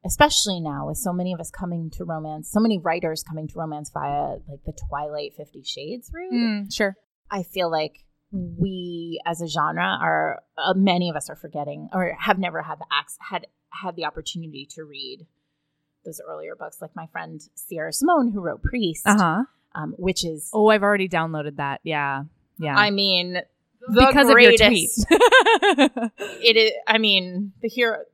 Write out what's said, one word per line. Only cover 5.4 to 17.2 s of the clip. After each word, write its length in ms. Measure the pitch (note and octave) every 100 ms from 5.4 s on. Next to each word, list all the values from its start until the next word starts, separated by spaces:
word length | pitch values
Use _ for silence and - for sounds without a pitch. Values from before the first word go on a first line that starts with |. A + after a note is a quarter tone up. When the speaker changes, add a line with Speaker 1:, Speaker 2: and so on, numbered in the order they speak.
| D3+ C#3+
Speaker 1:
Shades 480 | C3 - D3 B3 -
route. 180 | E4 F#4
Speaker 2:
Mm, 400 | A#3+ A#3 G#3+ G3+
sure. 220 | - G3+ F#3+ _ _ _
Speaker 1:
I 140 | G3+
feel 260 | F3 F#3+ E3+
like 360 | D#3+ D3+ _ _ _ _
we 920 | G3 F3 E3+ F#3+ F#3 F3 E3+ E3+ E3 -
as 140 | E3+
a 80 | E3
genre 500 | D3+ D3+ E3 F#3 F3+
are, 420 | E3+ D#3+ D#3 - _ -
uh, 160 | E3+ F#3+
many 340 | G3 F3+ F3
of 60 | D3+
us 120 | -
are 80 | C#3+
forgetting 520 | D#3+ D#3 D3 D3 D#3
or 220 | F#3 F3 D#3+
have 180 | - G3
never 240 | F3+ D#3+
had 160 | D#3 D3+
the 60 | -
acc-, 260 | C#3+ - -
had, 260 | - F3+ - _ _
had 260 | - F#3 E3+
the 80 |
opportunity 600 | D#3 D#3+ D#3 F3 E3 C#3+ C#3
to 100 | -
read 420 | D#3 C#3 C3+ C3 D#3+ _ _ _ _ _ _ _
those 160 | - D#3 D#3+
earlier 260 | D#3 D#3
books. 240 | - D#3+ -
Like 140 | E3
my 120 | - D#3+
friend 320 | E3+